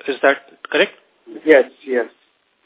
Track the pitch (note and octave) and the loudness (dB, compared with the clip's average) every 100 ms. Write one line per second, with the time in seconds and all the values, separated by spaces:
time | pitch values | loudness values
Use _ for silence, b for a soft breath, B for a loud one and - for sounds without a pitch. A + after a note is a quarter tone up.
0 | - B2+ C#3 C#3 - _ - D3+ G3+ - | -10 -2 0 -2 -6 _ -6 -2 -2 -4
1 | _ _ - - D#3 C#3+ - _ C3+ B2 | _ _ -20 -6 2 4 2 _ -8 -6
2 | A2 _ _ _ _ _ | -6 _ _ _ _ _